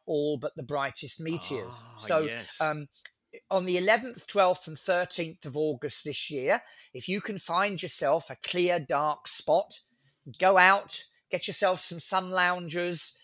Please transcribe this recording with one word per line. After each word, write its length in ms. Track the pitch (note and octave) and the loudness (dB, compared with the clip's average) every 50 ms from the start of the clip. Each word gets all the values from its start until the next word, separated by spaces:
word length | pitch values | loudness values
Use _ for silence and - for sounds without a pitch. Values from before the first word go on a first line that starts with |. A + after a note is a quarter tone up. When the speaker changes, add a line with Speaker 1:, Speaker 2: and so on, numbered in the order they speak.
| - | -6
Speaker 1:
all 300 | - D#3+ D3 D3 D3+ D3+ | -2 0 0 0 0 -2
but 180 | B2+ C#3+ D3+ - | -2 -4 -8 -8
the 60 | D#3+ | -8
brightest 580 | C3 A#2 D3 C#3 C#3 C3+ - - D#3 B2 - - | -8 -6 -4 -2 -2 -4 -6 -8 -10 -10 -8 -8
meteors. 600 | D#3+ E3 E3+ D#3 - - C#3+ A#2 F#2+ F2+ - - - | -6 -4 -4 -4 -4 -4 -6 -6 -6 -8 -10 -12 -14
Speaker 2:
Ah, 100 | - - | -14 -14
Speaker 1:
So, 220 | - A2 G#2+ E3+ D#3 | -8 -4 0 0 0
Speaker 2:
yes. 360 | D#3+ B2+ A#2 A#2 G#2 - - - | 0 -2 -4 -8 -10 -8 -4 -2
Speaker 1:
um, 280 | D#3+ D#3 C#3+ D3+ D3 - _ - - - _ _ _ _ - - _ - | -2 -2 -2 -4 -8 -14 _ -20 -20 -20 _ _ _ _ -20 -16 _ -2
on 140 | G3 F#3+ F3+ | 0 0 0
the 100 | F#3 F3+ | 0 0
eleventh, 500 | F3+ F#3 G#3 A3 A#3 B3+ B3 - F3+ - | 2 4 4 4 4 2 -4 -12 -12 -10
twelfth 400 | - - G3+ F#3+ F3+ F3 - - D#3+ | -2 4 6 6 6 4 2 -2 -12
and 100 | D#3 - | -12 -6
thirteenth 680 | - F#3+ F3+ F3+ F3+ - - - E3 D#3+ D#3+ - - | -2 0 0 0 0 -2 -4 -6 -6 -6 -8 -12 -12
of 100 | C#3+ B2+ | -8 -2
August 480 | D3 D#3 D#3 C#3 A#2+ - C#3 - - - | 0 0 0 0 -2 -4 -6 -6 -6 -6
this 260 | D3+ C#3 - - - | -6 -6 -6 -6 -6
year, 320 | - C3 B2+ D3+ G#3 B3 - - - - - - - | -4 -2 0 2 2 0 0 -6 -20 -20 -20 -18 -16
if 140 | B2+ - - | -10 -6 -4
you 120 | F#3+ G#3 | -4 -4
can 180 | - A#3 G3+ F3 | -4 -6 -8 -8
find 440 | - - E3+ F3+ G3+ G#3 G3 D#3 | -4 -2 0 2 2 0 -2 -4
yourself 480 | F#3 D#3+ - - D#3+ C#3 D3+ E3 - - | -4 -4 -2 0 2 2 2 2 0 -4
a 60 | C3 - | -10 -8
clear, 360 | - - - F3+ F3 F3 F3 E3+ | -6 -4 0 2 2 4 2 0
dark 500 | C#3 - D#3 C#3+ D3+ D3+ C#3+ - - - | 0 0 0 2 2 0 0 -2 -2 -2
spot, 520 | - - - D#3 D#3 F3+ G#3 - - - _ _ _ _ _ _ _ _ - C#3 A2+ - | -2 -2 2 2 2 2 2 0 -8 -20 _ _ _ _ _ _ _ _ -20 -12 -2 4
go 180 | F#3 F#3+ G3 F#3 | 6 6 8 10
out, 460 | F3+ F#3+ G3 G3+ - - - - - - _ _ _ - | 10 8 8 6 2 -6 -12 -14 -14 -16 _ _ _ -6
get 160 | F#3+ F3 - | -6 -4 -4
yourself 340 | G#3 F3+ - G#3 F#3 F#3 - | -4 -2 0 2 2 2 0
some 200 | - - F3 E3 | -2 -6 -6 -6
sun 300 | - - F#3+ F#3 F#3 F#3 | -4 -2 -2 -2 -2 0
loungers 880 | F#3 F#3 F3+ F3+ F3+ F3+ F3 D#3+ D#3 F3 F3 F3 F3 D#3+ - - - - | 2 2 2 2 2 0 -4 -6 -4 -2 -2 -2 -2 -2 -4 -6 -8 -12